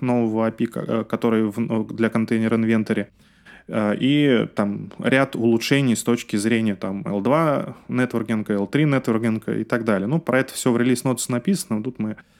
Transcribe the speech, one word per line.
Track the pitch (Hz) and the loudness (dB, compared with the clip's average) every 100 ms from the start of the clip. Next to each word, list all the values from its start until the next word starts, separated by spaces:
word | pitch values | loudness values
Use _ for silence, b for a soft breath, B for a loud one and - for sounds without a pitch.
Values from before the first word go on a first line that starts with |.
нового | 127 123 113 110 113 | 0 2 2 0 -2
апи, | 113 117 | -2 -4
ко-, | 120 | -4
э, | 107 117 | -4 -4
который | 110 113 117 113 | -2 -2 2 2
в, | 110 104 | 0 -2
э, | 113 113 107 | -2 -2 -4
для | 101 113 | -2 0
контейнер | 113 110 117 110 | 0 0 0 0
инвентаря. | 113 110 113 107 104 101 _ B B B B - | 0 2 0 0 -2 -4 _ B B B B -8
Э, | 113 107 101 | -2 -2 0
и | 127 147 147 120 107 | 2 4 4 4 2
там | - 104 104 101 - | -2 -2 -2 -10 -4
ряд | - 131 135 | 2 2 2
улучшений | - 113 117 - 139 135 110 | 2 2 2 2 2 2 2
с | |
точки | - 120 - 107 | 0 -2 0 -2
зрения | 107 117 113 98 | 0 2 0 -2
там | 98 98 | -6 -6
L | 85 101 | -4 -2
два | 104 147 160 135 - - - | 2 2 2 0 -4 -12 -6
нетворкинга, | 123 123 117 110 110 104 | -2 0 -2 -2 -4 -2
L | 104 98 | -2 0
три | 139 | 2
нетворкинга | 156 135 - 110 117 110 - 110 | 2 2 2 0 0 -2 -2 -4
и | |
так | 110 123 | -2 -2
далее. | 113 101 101 | 0 0 0
Ну, | 160 | -2
про | - 127 | 0 0
это | 131 | 0
все | - 131 | -2 0
в | 117 | 2
релиз | 120 123 | 2 2
нотс | 135 123 - | 0 -4 -2
написано, | 123 123 196 - 110 | -4 0 -2 -2 -4
тут | 113 - | -4 -6
мы | 107 107 b | -8 -8 b